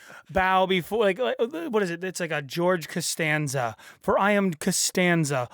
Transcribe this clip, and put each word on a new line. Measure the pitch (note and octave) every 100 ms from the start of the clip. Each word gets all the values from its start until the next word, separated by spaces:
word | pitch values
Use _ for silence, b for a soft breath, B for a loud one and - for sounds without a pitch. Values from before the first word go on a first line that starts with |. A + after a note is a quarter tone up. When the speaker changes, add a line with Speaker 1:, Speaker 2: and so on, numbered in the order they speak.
| B
Speaker 1:
<laughs> | B -
Speaker 2:
bow | F#3 F#3 F#3+
before," | F#3 F#3+ D#3 A3
like, | G3+ F#3+
like, | A#3+ C4
what | A#3 D#4+ E4 G#3+
is | F#3
it? | E3+
It's | F#3 -
like | E3+
a | D3+
George | C#3 E3 F3+ F3+ D3+
Costanza. | F3 - - D#3 D3+ D3 C3+ A#2+ A2 B B
"For | - -
I | G3
am | G3+ F#3+
Costanza, | D#3 F3+ - - - F3+ E3+ C#3+ C#3 A#2+